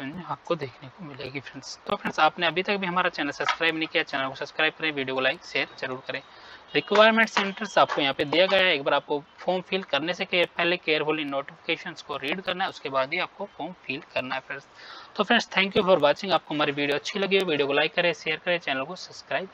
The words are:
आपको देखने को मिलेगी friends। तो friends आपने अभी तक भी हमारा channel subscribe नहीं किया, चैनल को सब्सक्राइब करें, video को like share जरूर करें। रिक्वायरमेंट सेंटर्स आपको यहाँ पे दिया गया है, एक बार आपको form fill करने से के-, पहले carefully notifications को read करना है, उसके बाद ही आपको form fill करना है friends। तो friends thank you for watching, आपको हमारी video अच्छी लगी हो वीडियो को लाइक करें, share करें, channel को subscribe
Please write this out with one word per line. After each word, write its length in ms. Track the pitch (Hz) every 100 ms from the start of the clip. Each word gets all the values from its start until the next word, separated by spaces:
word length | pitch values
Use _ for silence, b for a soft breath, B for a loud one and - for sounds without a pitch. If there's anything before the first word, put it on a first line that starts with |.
| 135 175 160
आपको 300 | 143 - 170
देखने 340 | 139 - 135
को 160 | - 160
मिलेगी 340 | 135 139 139
friends। 380 | - 135 - - -
तो 80 | 202
friends 240 | 202 -
आपने 280 | 156 - 170
अभी 160 | 160
तक 140 | 185 202
भी 100 | 190
हमारा 220 | 175 180
channel 220 | - 143
subscribe 440 | - 143 - 165 160
नहीं 120 | 156
किया, 160 | 165
चैनल 260 | 156 143 135
को 60 | 135
सब्सक्राइब 380 | 143 - 156
करें, 180 | - 160
video 240 | 147 131 131
को 60 |
like 220 | 131 170 -
share 220 | 139 - -
जरूर 220 | 135 127 -
करें। 140 | 131 - B B B B 143
रिक्वायरमेंट 540 | - 202 220 220 220
सेंटर्स 480 | - 196 190 208 -
आपको 240 | 139 -
यहाँ 120 | 143
पे 120 | 135 147
दिया 200 | 156 190
गया 140 | 196
है, 140 | 185
एक 100 | 156
बार 100 | 147
आपको 260 | 147 - 147 143 -
form 220 | - 185 180
fill 140 | 190
करने 300 | 190 139 160
से 120 | 175 185
के-, 200 | 180 170
पहले 300 | - 175 175
carefully 460 | - 156 151 156 147
notifications 760 | 139 139 165 - 160 - 160
को 160 | - 147
read 240 | 139 185
करना 220 | 190 185
है, 60 | 185
उसके 200 | - 147
बाद 240 | 135 131
ही 60 | 175
आपको 260 | 185 - 196 -
form 160 | 151 185 -
fill 160 | 135 -
करना 220 | - 127 135
है 60 |
friends। 260 | - 139 - - B B B -
तो 80 |
friends 260 | 202 233 -
thank 280 | - 196 226
you 80 | 185
for 140 | 180
watching, 320 | 143 147 196
आपको 240 | 165 - 151
हमारी 160 | 147
video 260 | 143 143 143
अच्छी 220 | - 202
लगी 180 | 190 190
हो 80 | 185
वीडियो 220 | 147 139
को 60 |
लाइक 200 | 143 156 -
करें, 180 | 175
share 280 | 156 156 156 -
करें, 120 | 175
channel 240 | - 135
को 120 | 135 139
subscribe 520 | - - - 139 185